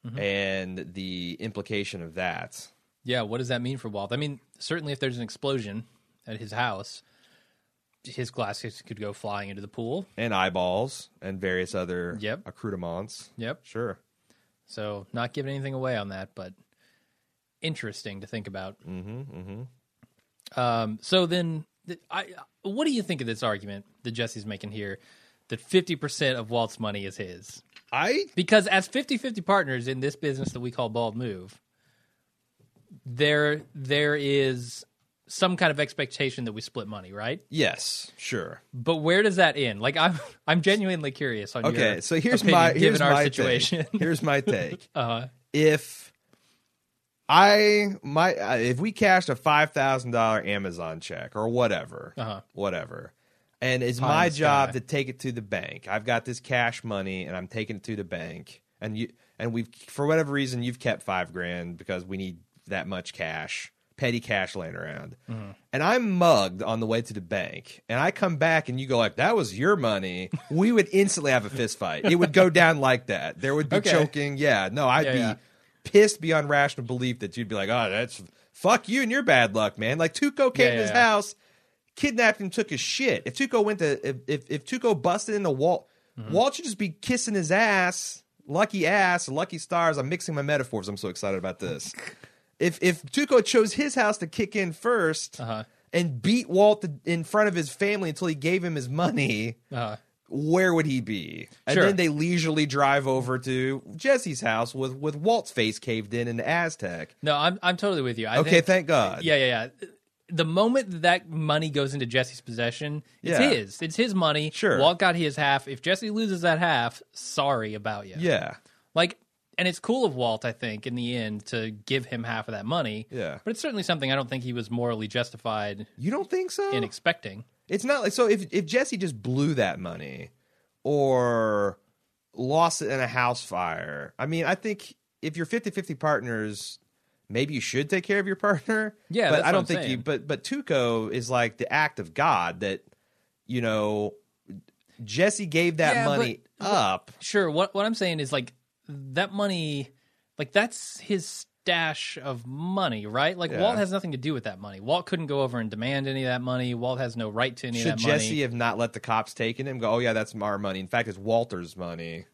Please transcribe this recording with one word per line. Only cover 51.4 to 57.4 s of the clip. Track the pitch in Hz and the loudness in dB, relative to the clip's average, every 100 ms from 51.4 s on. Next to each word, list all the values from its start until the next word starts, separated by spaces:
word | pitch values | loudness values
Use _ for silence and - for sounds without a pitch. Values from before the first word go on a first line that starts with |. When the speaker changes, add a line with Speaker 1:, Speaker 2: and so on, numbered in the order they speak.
| 110 | -2
Speaker 2:
whatever, | 120 120 90 76 - - - | 2 2 0 -4 -14 -14 -10
Speaker 1:
Uh-huh. | 110 98 - | -8 -8 -14
Speaker 2:
whatever, | - 101 87 85 82 - _ _ _ _ _ | -6 -4 -4 -8 -12 -16 _ _ _ _ _
and | 127 127 | -2 0
it's | 123 120 | 0 0
Speaker 1:
Pie | 131 | 2
in | |
Speaker 2:
my | 151 175 | 4 2
Speaker 1:
the | 147 | 2
Speaker 2:
job | 151 143 131 | 2 4 2
Speaker 1:
sky. | |
Speaker 2:
to | 123 - | -2 -2
take | 147 127 | -4 -4
it | 127 | -6
to | 135 | -6
the | 117 | -6
bank. | 101 95 - - 95 | -6 -6 -6 -12 -6
I've | 107 107 | -4 0
got | 117 127 | -2 -2
this | 120 | -12
cash | - 123 120 - | -2 0 0 -2
money, | 117 101 95 95 78 | -6 -4 -4 -6 -6
and | |
I'm | 92 | -8